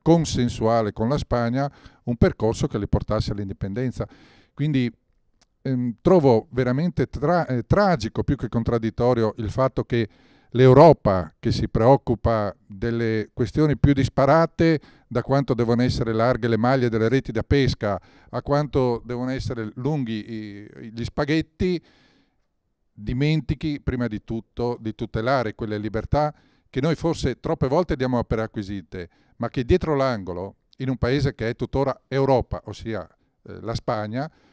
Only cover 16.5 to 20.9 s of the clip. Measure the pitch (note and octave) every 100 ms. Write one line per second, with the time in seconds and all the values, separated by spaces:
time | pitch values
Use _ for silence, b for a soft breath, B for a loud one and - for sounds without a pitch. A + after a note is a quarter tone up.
16.5 | A2 A#2+ C3+ A#2+ A2 A2 C3 B2 A2 -
17.5 | C#3+ C3 - G#2 F#2 b b b A#2+ -
18.5 | C#3+ D3 C#3+ B2+ A#2 A2+ B2 B2+ C3 -
19.5 | A#2+ G#2+ B2+ C3 D3+ A#2 A2 A2+ A2 G#2+
20.5 | G2+ G#2 - A#2+